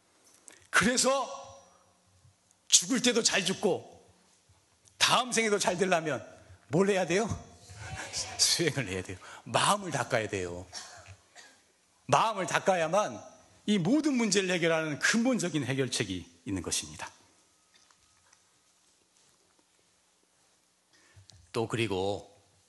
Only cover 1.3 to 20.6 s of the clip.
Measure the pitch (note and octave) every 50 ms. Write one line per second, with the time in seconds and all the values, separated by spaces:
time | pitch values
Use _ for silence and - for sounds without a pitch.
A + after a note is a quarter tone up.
1.3 | - - - - - - - - _ _ _ _ _ _ _ _ _ _ _ -
2.3 | _ _ _ _ _ _ _ _ - - F3+ F3 B3+ A3+ - B3 A#3 A#3+ G#3+ -
3.3 | - G3 F#3 E3+ F3+ - - G3 D3+ A2+ - - - - _ _ _ _ _ _
4.3 | _ _ _ _ _ _ _ _ _ _ _ - _ _ - - - G#3+ B3+ B3
5.3 | A3 A3+ A3+ G#3+ G3+ F#3+ - A3 F#3 D#3+ G3+ F#3 F3+ E3 D#3+ D#3 C3+ A2+ - -
6.3 | - - - - - - _ _ - E3 G3 G3 G3+ F#3 F#3 D#3 E3+ G3 A#3 F3
7.3 | - - - - - - - - - - - - - - - - - - - -
8.3 | - - - - - - F3 D#3 - C#3+ A#2+ F#2 F#2+ F#2 F#2 - F#2+ - - -
9.3 | - - - A#2+ A2+ B2+ A#2 - G3 G#3 G3 F3 C#3+ C3 A#2 - C3+ A2+ G#2+ G2+
10.3 | - F#2+ F2+ F2 F2 F2+ F2+ - - - - - - - - - G2 - _ _
11.3 | _ - - - - _ _ _ _ _ _ _ _ _ _ - - C#3+ F#3+ A3+
12.3 | G#3+ G3 F3+ - - D#3+ - G3 F#3+ F3 D#3+ D#3 E3+ G#3 G#3 D3+ A2+ G2 - -
13.3 | - - - _ _ - _ - G#3 G3+ D#3 F3+ C4+ D#4 C#4+ D4+ C4+ A#3+ A#3 G#3
14.3 | F3+ G3+ F#3+ F3+ F#3 F3 E3+ E3 E3 D#3+ D#3+ D#3 C#3+ B2 - - - A3+ A#3 C4
15.3 | B3+ F#3+ E3 F3 C#3 D#3 B2+ A2+ C3+ C3+ C3+ A#2 - - A#2+ F#2+ F#2+ F2+ D#2+ -
16.3 | - - _ - G2 F#2 D#2+ F2 - - - - D2+ - - - - - _ _
17.3 | _ _ _ _ _ _ _ _ _ _ _ _ _ _ _ _ _ _ _ _
18.3 | _ _ _ _ _ _ _ _ _ _ _ _ _ _ _ _ _ _ _ _
19.3 | _ _ _ _ _ _ _ _ _ _ _ _ _ _ _ _ _ _ _ _
20.3 | _ _ _ _ _ _